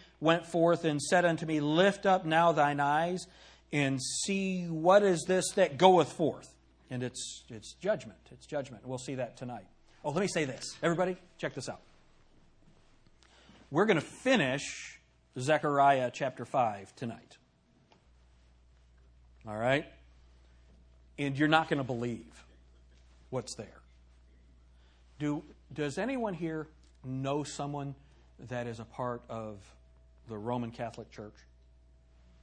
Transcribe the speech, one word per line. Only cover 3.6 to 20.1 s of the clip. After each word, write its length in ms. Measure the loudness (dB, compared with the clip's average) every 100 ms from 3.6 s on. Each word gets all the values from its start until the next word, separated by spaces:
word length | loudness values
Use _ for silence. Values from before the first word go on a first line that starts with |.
| _
and 280 | 0 0 0
see 640 | -4 -6 -2 -2 -2 -4
what 400 | -4 2 6 6
is 200 | 6 2 2
this 240 | 0 0
that 260 | 2 2 6
goeth 340 | 8 8 4
forth." 360 | 0 -2 -2 -12 _ _ _ _
And 140 | -6
it's, 400 | -6 -8 -12 -14 -16
it's 260 | -18 -18
judgment. 440 | -6 -4 -4 -6 -20 _
It's 140 | -20 -8
judgment. 400 | -8 -8 -12 -10
We'll 120 | -10
see 160 | -8
that 220 | -6 -8 -8
tonight. 300 | -12 -12 -16 _ _ _
Oh, 60 | -4
let 100 | -2
me 80 | 0
say 160 | 0
this. 320 | -2 -4 -12 -4
Everybody, 340 | -2 0 -2 -4 -14 -10
check 160 | -10
this 140 | -8 -10
out. 120 | -12 -18 _ _ _ _ _ _ _ -20 -20 _ _ _ _ _ _ -20 -20 -4
We're 160 | 0 4
gonna 140 | 2
finish 1000 | 0 -4 2 2 2 -2 -6 -12 -14 -18 _ _ _ -6
Zechariah 720 | 0 2 2 4 6 6 0
chapter 320 | -4 -6 -6
five 500 | -4 0 0 -2 -12
tonight. 440 | -12 -10 -10 -18 -20 _ _ _ _ _ _ _ _ _ _ _ _ _ _ _ _ _ _ _ _ -10
All 80 | -2
right? 300 | 2 2 -2 -16 -20